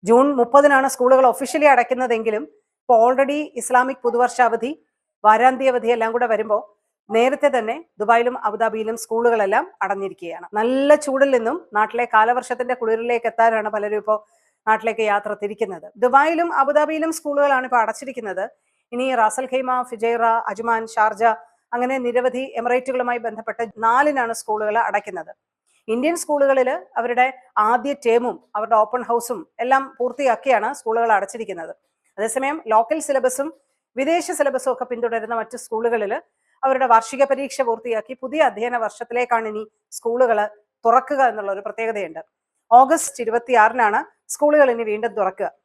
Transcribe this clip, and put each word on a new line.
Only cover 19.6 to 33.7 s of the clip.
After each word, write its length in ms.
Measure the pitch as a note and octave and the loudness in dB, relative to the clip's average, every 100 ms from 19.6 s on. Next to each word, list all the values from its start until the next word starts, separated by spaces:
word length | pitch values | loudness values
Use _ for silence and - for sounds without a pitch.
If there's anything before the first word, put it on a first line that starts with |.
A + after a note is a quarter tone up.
| B3+ B3+ | -2 -4
ഫിജൈറ, 400 | B3 A3+ A#3 A#3 | -4 -4 -2 2
അജ്മാൻ, 640 | A3+ A#3 A3 G3+ A#3 A3+ A3+ | 2 0 -2 -6 -2 -2 -2
ഷാർജ 380 | A3+ G#3+ G#3 A#3 A3 - _ _ | 0 0 2 0 0 -8 _ _
അങ്ങനെ 260 | A#3+ B3 C4+ | -4 -2 -2
നിരവധി 540 | A#3+ A#3+ B3 B3 C4 | -2 0 -2 -4 -8
എമിറേറ്റുകളുമായി 640 | A#3+ A#3 B3 B3+ B3+ B3 A#3+ | -6 -2 -2 -2 -4 -4 -4
ബന്ധപ്പെട്ട് 480 | A#3 G#3+ A3+ G#3 A#3 G#3+ | -6 -10 -10 -8 -8 -2
നാലിനാണ് 540 | A3 B3 D4 C#4 A#3 | 2 2 2 0 -4
സ്കൂളുകൾ 460 | A3+ - G#3+ G#3+ A3+ | -6 -4 -4 -2 -2
അടയ്ക്കുന്നത്. 580 | A3+ G3+ G#3 F#3 - - _ _ _ _ - | 0 -2 -6 -12 -14 -20 _ _ _ _ -6
ഇന്ത്യൻ 280 | A3+ C#4+ E4+ | -2 -2 -2
സ്കൂളുകളിൽ 640 | - D4 C#4 C4+ B3+ D#4 F#4 - | -2 0 2 2 0 -2 -8 -8
അവരുടെ 420 | A#3 A#3+ B3+ C4 _ - | -4 0 0 -2 _ -2
ആദ്യ 340 | G#3+ A#3+ C#4 | 0 0 -2
ടേമും 520 | C#4 A#3+ A#3 A#3+ - _ G#3 | -4 0 0 0 -8 _ -8
അവരുടെ 200 | G#3+ A3+ | 0 2
ഓപ്പൺ 260 | G#3+ B3 | 2 -2
ഹൗസും 440 | A3+ A#3 A3+ A3+ - _ | -2 -4 -4 -10 -10 _
എല്ലാം 360 | A#3+ C4+ C4+ - | 0 0 0 -4
പൂർത്തിയാക്കിയാണ് 760 | B3 A#3+ C#4 A3 C#4 A#3 G#3+ | -6 -2 0 0 2 2 2
സ്കൂളുകൾ 380 | C#4 - A3+ A#3 | -6 -4 -2 2
അടച്ചിരിക്കുന്നത്. 640 | G#3 G3 A#3 G#3 F3+ D#3+ - _ _ _ - | 2 0 -10 -10 -10 -12 -16 _ _ _ -6
അതേസമയം 440 | A3 A#3+ C4+ D#4 A3+ | -4 -2 -4 -6 0
ലോക്കൽ 320 | A3 A#3 D#4+ | 2 2 -4
സിലബസും 560 | - C4+ B3 B3+ C#4+ - _ | -2 0 0 -2 -8 -8 _